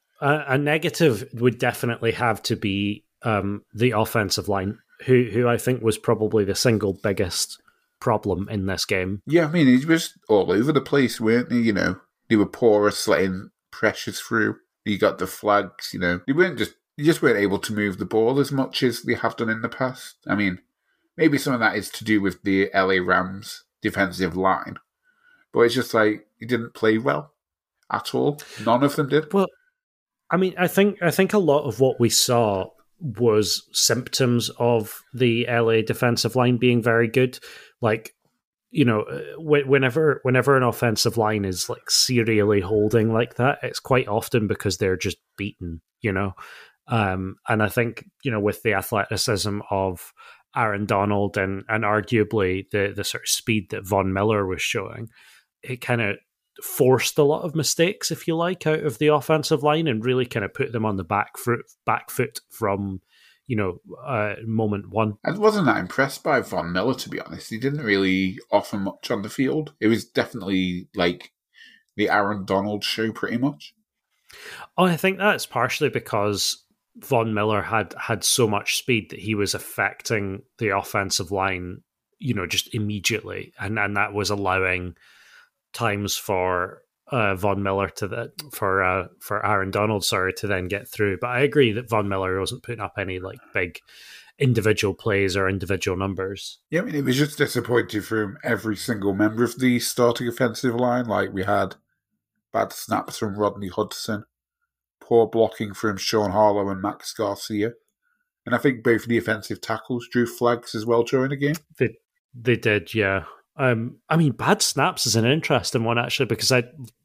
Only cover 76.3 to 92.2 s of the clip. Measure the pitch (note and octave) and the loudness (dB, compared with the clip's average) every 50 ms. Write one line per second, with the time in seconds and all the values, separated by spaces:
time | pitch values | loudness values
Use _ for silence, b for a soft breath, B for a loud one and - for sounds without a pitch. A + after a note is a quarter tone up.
76.3 | G#2 F#2 - - - - _ _ _ _ _ _ _ A#3 - - C#3 A#2 A2+ A2+ | 0 -2 -2 -4 -4 -6 _ _ _ _ _ _ _ -20 -6 0 0 0 2 2
77.3 | G#2+ G#2 G#2 G#2+ G#2+ G2+ G2 - A2+ A2 G2+ - - - - - A#2 G2+ - - | 0 0 0 0 0 0 -2 -2 -2 -2 -2 -4 -6 -10 -6 -4 -4 -2 0 0
78.3 | - - B2 G#2+ G#2 G2+ - - - - - - B2 A2 F#2 - - - - G#2+ | 2 2 2 2 2 0 -2 -2 -4 -2 0 0 0 0 -2 -4 -12 -10 -6 -4
79.3 | A2 G2+ G2+ F#2 - G#2+ - - - - G#2 G2+ - - - - A#2+ G#2+ G2+ G2 | -2 0 0 -2 -2 -6 -8 -8 -4 -2 -2 -2 -4 -6 -6 -4 -4 -2 -2 -4
80.3 | F#2+ G2 - _ _ - A#2 G#2 G2 G2 F#2+ - - G#2+ G2 F#2+ - - G2 E2+ | -8 -10 -12 _ _ -4 -2 -2 -2 -2 -4 -2 -4 -4 -2 -2 -2 -4 -4 -4
81.3 | G2 F#2+ F#2+ G2 F#2 F2+ F2+ F2+ F#2 - - _ _ _ _ _ _ _ - C3 | -2 -2 -2 -2 -2 -4 -6 -10 -12 -14 -18 _ _ _ _ _ _ _ -4 -4
82.3 | A#2 G#2 F2+ E2+ - - - - - A#2 G#2 G#2 G#2+ G2+ F2 - A2 G#2 - G2 | -2 -2 -4 -2 -2 -4 -4 -4 -4 -4 -4 -4 -4 -4 -4 -4 -4 -4 -6 -8
83.3 | F#2+ G2 F#2+ - _ - G2 G2 A2 A2 G#2 G2 G#2 G2+ G#2 G#2 G2+ G#2 G2+ F2+ | -10 -12 -12 -14 _ -10 -8 -4 -2 0 0 0 0 0 -2 0 -2 -2 -2 -2
84.3 | G#2 G2+ G2+ F#2 F#2 F#2+ F#2+ F#2 F2+ F2+ F2+ F2+ F2 b b b b b b b | -2 -2 0 0 0 2 2 0 -2 -2 -4 -8 -10 b b b b b b b
85.3 | b b b b b _ _ _ - - A#2+ A2 G2+ G2+ G2+ G2 - - - - | b b b b b _ _ _ -8 -4 -2 -2 -2 -2 -4 -4 -4 -6 -4 -2
86.3 | G2+ F#2 F2+ F#2 F2+ F2 F2+ F#2+ - - _ _ _ _ _ - C#3+ B2 G#2+ G2+ | -2 0 0 0 0 0 -2 -4 -8 -14 _ _ _ _ _ -6 -2 0 0 0
87.3 | G2 F2+ F#2+ G#2 G2 G2 G2+ G2 F#2+ G2 G2 F2+ - - A2 F#2 - - - C3 | 0 0 0 0 0 0 -2 -2 -2 -2 -2 -4 -4 -8 -8 -8 -6 -8 -10 -10
88.3 | - - - C#3+ - - A2 G2 F#2+ F#2+ F#2+ F#2 F#2 F#2+ F2 - - _ - - | -12 -16 -16 -14 -8 -4 -2 0 0 2 2 2 0 -2 -4 -6 -12 _ -10 -6
89.3 | G#2 G#2 - G2+ G#2+ G2 F#2+ F#2+ F#2 G#2 G#2 G#2+ A2 G2+ - - - G2 F#2 F#2 | -6 -4 0 0 0 0 0 -2 0 0 0 0 0 0 -2 -2 -2 0 -2 -2
90.3 | F#2 - - G2+ G2+ F#2 F2+ F2+ G2 G2+ - - - - G#2+ G2+ F#2+ F2 - B2 | -4 -4 -4 -4 -2 -2 -2 -4 -6 -8 -8 -10 -4 -2 0 0 0 -2 -4 -4
91.3 | B2 B2 C#3+ C#3 A#2 D3 C3+ A#2 G2+ A2+ B2+ A#2 A#2 G#2+ G2+ G2+ G2 F#2+ | 0 0 0 2 4 4 4 4 2 -2 -4 -2 0 0 0 0 -2 -2